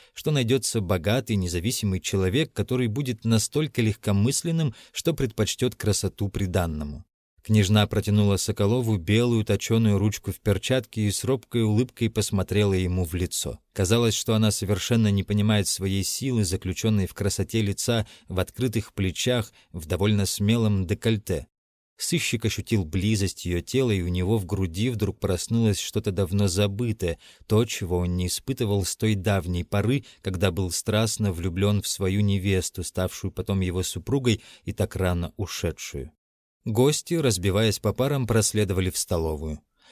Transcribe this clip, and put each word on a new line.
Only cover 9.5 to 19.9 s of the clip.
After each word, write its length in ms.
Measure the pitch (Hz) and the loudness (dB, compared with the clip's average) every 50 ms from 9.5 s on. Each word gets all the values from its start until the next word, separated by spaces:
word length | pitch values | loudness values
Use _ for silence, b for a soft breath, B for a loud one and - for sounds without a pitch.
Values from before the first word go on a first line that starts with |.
| 104 92 - - 113 113 113 107 101 | 0 -2 0 0 2 4 4 4 4
ручку 340 | 95 101 110 - - - 101 | 4 2 0 0 -2 -4 -6
в 80 | 92 - | -8 -2
перчатке 640 | - 107 95 92 - - 127 131 120 - - 110 | 0 0 0 0 0 0 0 0 -2 -2 -2 -2
и 100 | 104 104 | 0 0
с 140 | 95 - - | 0 0 -2
робкой 380 | 123 135 120 - _ - 120 110 | -2 -2 -2 -4 _ -2 0 2
улыбкой 460 | 107 107 110 127 - - - 117 110 | 4 4 2 2 0 -2 -2 -2 0
посмотрела 600 | - 110 104 - 104 98 92 - 98 104 104 101 | 0 -2 -2 0 0 -2 0 0 2 2 2 4
ему 320 | 95 92 92 87 90 92 90 | 2 2 2 0 0 0 0
в 120 | 78 82 | -2 -2
лицо. 440 | 78 90 82 - - - - - - _ _ - | -2 -2 -2 -4 -4 -6 -6 -8 -10 _ _ -4
Казалось, 400 | - 95 87 113 120 120 113 104 | -2 0 2 2 2 4 2 0
что 200 | - - - 110 | 0 0 0 2
она 160 | 107 110 110 | 4 4 2
совершенно 600 | - - 104 92 104 92 - - 120 117 110 104 | 2 0 -2 -2 -2 -2 0 2 2 4 4 4
не 120 | 101 98 87 | 4 2 0
понимает 440 | - 104 104 101 107 107 104 95 | 0 0 2 4 4 4 2 2
своей 380 | - - - 95 98 98 98 92 | 0 -2 -2 -2 0 0 0 -2
силы, 400 | - - - 123 135 123 113 104 | -2 -4 -4 -2 0 0 2 2
заключенной 600 | 82 90 90 - 92 90 - - 110 107 101 92 | 0 0 -2 -2 -4 -4 0 0 2 2 2 0
в 80 | - - | 0 -2
красоте 480 | - 101 98 - - 95 - - 113 | -4 -2 -2 -2 -2 -2 -2 0 0
лица, 460 | 107 101 95 - - - 117 113 104 B B B B - | 0 0 -2 -2 -2 0 0 0 -2 B B B B -6
в 100 | 92 92 | -4 -4
открытых 540 | 90 - - - 123 127 113 113 - - - | -4 -4 -4 -4 -4 -2 -2 -2 -4 -4 -4
плечах, 580 | - 95 95 80 - - 127 123 120 110 - b b b b - | -2 -2 -2 -2 -2 -2 0 0 0 -2 -4 b b b b -12
в 140 | 85 78 | -12 -6
довольно 380 | 78 | -4